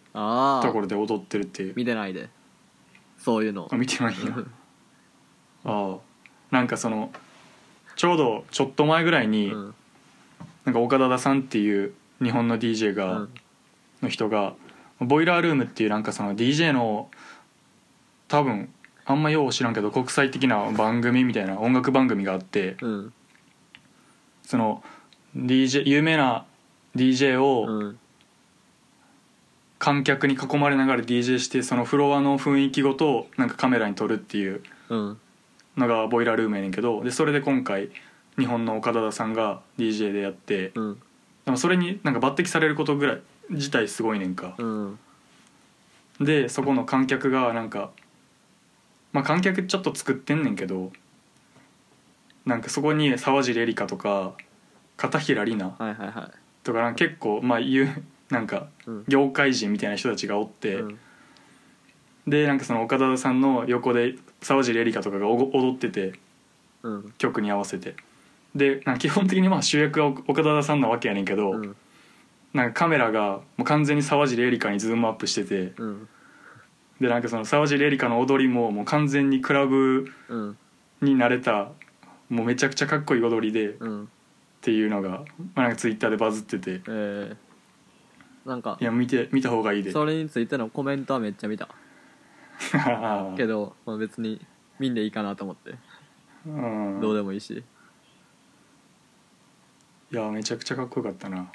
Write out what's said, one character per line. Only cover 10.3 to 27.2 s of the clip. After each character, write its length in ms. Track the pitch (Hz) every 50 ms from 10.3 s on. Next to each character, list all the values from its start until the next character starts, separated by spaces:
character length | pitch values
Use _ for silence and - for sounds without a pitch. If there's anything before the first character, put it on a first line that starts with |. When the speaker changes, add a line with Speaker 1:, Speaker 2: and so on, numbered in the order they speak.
| _ - - - - _ -
Speaker 2:
な 80 | 131 120
ん 20 |
か 60 | 117
岡 180 | 120 120 135 131
田 200 | 131 127 127 127
さ 160 | - 139 139
ん 60 | 139
っ 20 | 131
て 140 | 131 - 110
い 260 | 104 104 101 101 98
う 100 | 101 - - _ _ _ - 131
日 80 | 120
本 180 | 113 117 117 117
の 100 | 117 110
デ 100 | 117 113
ィ 40 | 113
ー 20 |
ジ 120 | 110 110 104
ェ 20 |
ー 40 | 95
が、 260 | 104 95 92 90 110
Speaker 1:
う 20 | 104
ん。 100 | 113 - - _ _ _ _ _ _ _ _ _ _ _ - -
Speaker 2:
の 60 | -
人 200 | - - 117 104
が 260 | 110 104 101 92 - - - - - - - - _ -
「ボ 240 | 123 120 143 156 165
イ 20 |
ラ 140 | 175 175 170
ー 40 | 170
ル 100 | 170 156
ー 20 |
ム」 100 | 135 120
っ 20 |
て 160 | 120 - - 113
い 40 |
う 40 | 104
な 60 | 104 107
ん 40 | 107
か 100 | 107 101
そ 100 | - 107
の 120 | 101 98
デ 100 | 104 117
ィ 60 | 127
ー 20 | 147
ジ 120 | 151 165
ェ 60 | 160
ー 20 | 139
の、 380 | 127 120 110 107 107 131 - - - - - - - - _ _ _ _ _ _ _ _ _ _ _ _ _ _ _ _ -
多 140 | - 147 143
分、 300 | 131 110 101 92 - - _ _ - _ _ -
あ 100 | - 139
ん 80 | 147 151
ま 80 | 151
よ 160 | 151 156 143
う 60 | 127 120
知 120 | - 131
ら 60 | 117
ん 40 | 113
け 60 | 113
ど、 100 | 104 107
国 180 | - 135 127 127
際 220 | - - 139 135
的 160 | - 135 135
な 240 | 127 113 104 101 110 110
番 280 | 107 107 110 117 120
組 240 | 117 123 127 127 127
み 80 | 123 110
た 80 | 113 98
い 40 |
な 120 | 95 95 101
音 140 | 110 120 127
楽 180 | 127 127 135
番 160 | 131 135 131 127
組 160 | 110 101 98
が 80 | 98 95
あ 40 |
っ 60 | 92 92
て、 340 | - - 107 95 92 95 -
Speaker 1:
う 80 | 127 117
ん。 240 | 107 101 98 113 - _ _ _ _ _ _ _ _ _ _ _ _ - _ _ _ _ _ _ _ _ _ _ _ _ _
Speaker 2:
そ 160 | - - 117
の、 240 | 113 107 107 - - - - - - _ - _ _ _ -
デ 200 | 131 127 127 131
ィ 100 | 131 135
ー 20 | 131
ジ 100 | 127 143
ェ 40 | 135
ー、 40 | 139
有 140 | 139 147 151
名 140 | 160 160
な 280 | 156 139 127 117 113 - - _ _ _ _ _ _ _ _ -
デ 100 | 127 127
ィ 60 | 131
ー 20 | 127
ジ 120 | 127